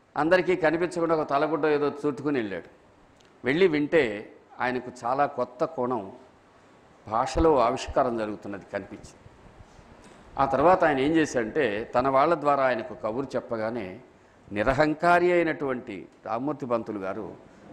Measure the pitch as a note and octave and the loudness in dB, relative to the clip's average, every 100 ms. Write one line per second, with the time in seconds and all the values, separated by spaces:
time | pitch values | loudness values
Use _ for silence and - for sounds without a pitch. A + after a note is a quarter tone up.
0 | _ - D#3 F3+ E3+ F3+ D#3 E3 F3+ F3+ | _ -2 2 4 4 2 2 2 -2 -2
1 | E3 D#3+ D3 C#3+ D3+ D#3 D#3 D3 C#3+ C3+ | 0 0 0 0 0 0 2 2 0 -2
2 | D3 C#3 C#3 C#3 G#2+ F2 - - _ _ | -4 -2 -2 -2 -2 -6 -12 -20 _ _
3 | _ _ _ _ A#2+ D#3 F#3+ D3+ D3 E3+ | _ _ _ _ -2 4 4 2 2 2
4 | A#2+ G#2 - - - - B2 B2 B2 - | 2 -2 -10 -20 -16 -6 -4 -4 -8 -8
5 | A#2 C3+ C#3+ B2 B2 - D#3+ - B2 B2 | -4 0 0 -2 -6 -4 -4 -2 -4 -4
6 | F#2+ - - _ _ _ - - - - | -6 -16 -20 _ _ _ -20 -20 -20 -20
7 | - A2 C3 E3 E3 C#3 A#2 B2+ - D#3 | -4 -2 0 4 4 6 4 0 -2 0
8 | B2+ A#2 G#2+ G2+ G#2 G2+ - G2+ F#2+ G2+ | 0 0 -4 -6 -10 -12 -8 -10 -8 -16
9 | - - - - - - - - - - | -18 -20 -20 -20 -20 -20 -20 -20 -20 -20
10 | - - - C3+ C3+ C3 D#3+ F#3 E3 C3 | -20 -20 -10 -2 0 4 4 6 4 2
11 | C#3 D#3+ D3 B2+ A2 D#3 B2 G2+ A#2 B2 | 2 2 2 0 -2 0 0 -2 -2 0
12 | C3+ C3+ D3+ E3 D3 C#3 C3 A#2 G#2+ G#2+ | 2 4 4 2 2 2 2 0 -6 -8
13 | A2 A#2 C3 B2 - A#2 A2 A#2+ F#2 G#2+ | -6 -4 -4 -6 -6 -4 -4 -4 -8 -12
14 | - _ _ _ - G#2 A2 C3 D#3 D3+ | -18 _ _ _ -8 -2 0 2 2 2
15 | E3+ F3 F3 F3 E3 C#3 C#3 B2 A2+ F#2+ | 2 4 4 2 0 -2 -4 -6 -8 -12
16 | - _ F#2+ A2+ C#3 C#3 B2+ A#2 A2 G#2 | -14 _ -8 -6 -4 -6 -2 -2 -2 -6
17 | F#2+ G2+ F2 F2+ - - - | -6 -8 -10 -14 -20 -20 -20